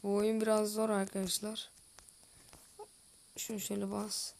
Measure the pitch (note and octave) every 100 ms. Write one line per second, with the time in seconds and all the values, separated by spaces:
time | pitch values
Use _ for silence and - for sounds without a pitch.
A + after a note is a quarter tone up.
0 | G3+ G3+ G#3+ A3 A3 G#3+ G#3+ G#3+ A3 G3+
1 | G3 G3 F#3 - G#3+ A3 - - - -
2 | - - - - - - - - G#4+ -
3 | - - - - - A3 G3 G3+ G3 G3+
4 | G#3 - - -